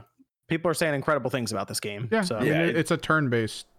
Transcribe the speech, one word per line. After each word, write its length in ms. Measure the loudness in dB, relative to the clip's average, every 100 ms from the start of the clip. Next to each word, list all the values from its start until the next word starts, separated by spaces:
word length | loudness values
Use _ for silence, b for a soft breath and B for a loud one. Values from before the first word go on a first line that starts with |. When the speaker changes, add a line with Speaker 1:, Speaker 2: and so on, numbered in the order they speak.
| -10 _ _ _ -4
Speaker 1:
People 200 | 0 0
are 60 |
saying 200 | 2 0 2
incredible 340 | 2 2 0
things 220 | -2 -2
about 160 | -4 -4
this 100 | -6
game, 300 | -6 -6 -2
Speaker 2:
Yeah, 120 | 0
Speaker 1:
so 140 | 0 0
Speaker 2:
I 40 |
mean, 80 | 2
Speaker 3:
Yeah. 140 | 2
Speaker 2:
it, 120 | 2 0
it's 140 | 0
a 60 | -2
turn-based 680 | 2 2 2 2 0 -6 -16